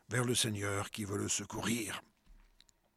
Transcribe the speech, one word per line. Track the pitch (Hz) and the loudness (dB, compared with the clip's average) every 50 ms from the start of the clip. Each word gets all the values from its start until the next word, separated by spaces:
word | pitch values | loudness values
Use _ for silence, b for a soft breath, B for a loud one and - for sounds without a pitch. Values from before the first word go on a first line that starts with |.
| B B | B B
vers | 113 123 123 | 0 2 2
le | 123 117 | 4 4
Seigneur | - - 110 104 101 101 101 101 101 104 - | 4 2 2 2 0 0 0 0 0 -2 -2
qui | - - 104 | -4 -4 -4
veut | 95 101 101 | -2 0 0
le | 104 104 | 0 0
secourir. | - - 104 - 107 110 - - 117 120 104 95 - - - - _ _ _ - - - - - _ - - _ _ _ _ _ _ | 0 -2 -2 -4 -6 -4 0 0 0 0 -2 -4 -6 -8 -10 -14 _ _ _ -20 -20 -20 -20 -20 _ -20 -20 _ _ _ _ _ _